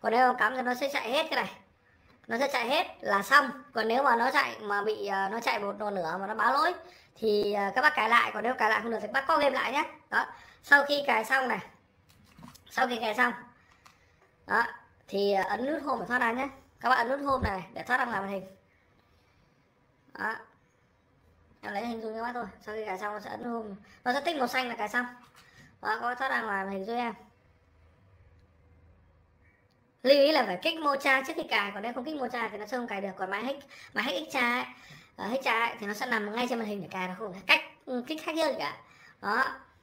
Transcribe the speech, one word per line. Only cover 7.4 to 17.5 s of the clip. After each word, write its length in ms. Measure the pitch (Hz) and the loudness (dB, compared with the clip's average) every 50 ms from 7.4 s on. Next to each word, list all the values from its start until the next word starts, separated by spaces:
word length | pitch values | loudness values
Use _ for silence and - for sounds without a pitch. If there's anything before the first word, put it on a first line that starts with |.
| 208 202 202 | 2 2 0
ờ, 200 | 202 202 196 190 | 0 0 0 0
các 80 | 254 262 | 4 4
bác 120 | 302 294 | 4 4
cài 140 | - 311 - | 4 2 4
lại. 220 | 233 233 233 226 - | 4 4 4 2 -2
Còn 80 | - 208 | -2 -2
nếu 120 | 233 254 | -2 0
cài 160 | 247 233 214 | 2 2 2
lại 100 | 220 - 202 | 2 2 0
không 80 | 233 | -2
được 80 | 226 214 | -4 -4
thì 60 | 208 | -6
các 60 | 208 226 | -2 -2
bác 140 | 269 269 | -2 2
có 120 | - 320 302 | 4 4 4
game 160 | 294 277 254 | 4 4 4
lại 180 | 262 - 208 247 | 2 -2 0 0
nhé. 120 | 285 - - - - - _ | -2 -2 -2 -6 -18 -12 _
Đó. 160 | 208 214 262 - - - - - - - _ | -2 -2 0 -2 -8 -18 -20 -20 -20 -20 _
Sau 220 | - 285 285 277 | 6 6 6 8
khi 200 | 285 285 285 285 | 6 2 0 2
cài 180 | 285 247 220 220 | 2 2 2 2
xong 240 | 220 269 269 262 247 | 2 2 2 2 2
này. 120 | 240 190 - - - _ _ _ _ _ _ _ - _ - - - - - - - - - - | -2 -4 -4 -12 -18 _ _ _ _ _ _ _ -20 _ -20 -20 -20 -20 -20 -20 -20 -20 -20 -8
Sau 160 | - - 262 247 | 0 0 0 2
khi 100 | 247 226 | 0 -2
cài 140 | 240 220 208 | -2 -2 2
xong. 180 | 220 247 240 233 - - - - _ _ _ - _ _ - _ _ _ _ _ _ _ _ _ _ _ | 2 2 2 2 -2 -12 -18 -20 _ _ _ -20 _ _ -20 _ _ _ _ _ _ _ _ _ _ _
Đó. 180 | - 196 214 240 226 - - - _ _ _ _ _ | 0 2 2 2 0 -2 -12 -20 _ _ _ _ _
Thì, 240 | - 196 202 202 202 | -4 -2 0 2 2
ờ, 100 | 196 185 | 2 2
ấn 240 | 185 208 214 240 | 0 -2 -2 -2
nút 160 | 277 311 311 277 | -2 -2 -2 -2
home 180 | 294 262 233 | -4 -4 -4
để 60 | 190 175 | -4 -2
thoát 100 | 240 254 | -2 0
ra 140 | 254 233 226 | 0 0 0
nhé. 160 | 247 269 277 - - - _ _ _ | -2 -4 -6 -8 -14 -20 _ _ _
Các 80 | - 233 | 2 2
bạn 100 | 254 247 | 4 4
ấn 100 | 233 226 | 4 0
nút 200 | 262 285 285 277 | 0 -2 0 0
home 180 | 269 254 240 | 0 2 0
này 180 | 220 | -2